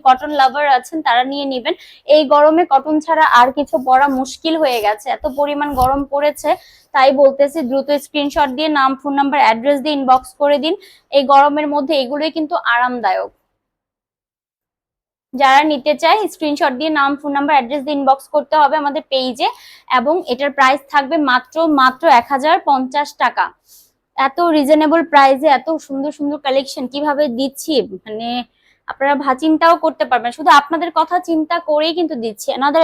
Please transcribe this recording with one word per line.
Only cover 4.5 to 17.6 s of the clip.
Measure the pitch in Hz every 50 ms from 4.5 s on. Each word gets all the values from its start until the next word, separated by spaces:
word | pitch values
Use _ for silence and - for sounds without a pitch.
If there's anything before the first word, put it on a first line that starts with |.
| 320
হয়ে | 311 311 262 247 226
গেছে, | 208 208 214 214 - 262
এত | 226 - - 294 262
পরিমাণ | 285 294 285 285 285 294 294 277
গরম | 254 254 262 269 277 277
পড়েছে। | - 277 285 294 294 285 - - 302 370 - _ _ _ _ _ _
তাই | - 277 262 277
বলতেছি | 269 285 277 269 269 277 285 277 285 330
দ্রুত | 262 233 269 269 269 294
স্ক্রিনশট | 294 277 - - - 294 285 285 - 330 285 262
দিয়ে | 247 294 311 311
নাম, | 302 277 262 262 269 262
ফোন | - 285 277
নাম্বার, | 277 277 277 294 277
অ্যাড্রেস | 226 220 226 226 240 285 285 269
দিয়ে | 247 302 294
ইনবক্স | 277 269 262 254 262 - - - -
করে | 285 285 294 262
দিন। | 285 330 403 392 - - _ _ _ -
এই | - 285
গরমের | 262 269 269 277 285 294 285 302 302 285
মধ্যে | 294 294 269 302 311
এগুলোই | 269 254 233 294 285 311 311
কিন্তু | - 330 311 277 254
আরামদায়ক। | - - 233 240 240 247 247 247 240 214 190 185 190 196 - _ _ _ _ _ _ _ _ _ _ _ _ _ _ _ _ _ _ _ _ _ _ _ _ _ _ _ _ _ _ _ _ _ _ _ _ _ _ _ _ -
যারা | 254 277 262 269 285
নিতে | 302 311 294 262 - 294 294
চায় | 294 330 330 403 440 403 -
স্ক্রিনশট | - - 311 294 294 - 349 277
দিয়ে | 254 247 311 320
নাম, | 311 294 277 277 285
ফোন | 277 294 285
নাম্বার, | 277 277 285 302 302
অ্যাড্রেস | 269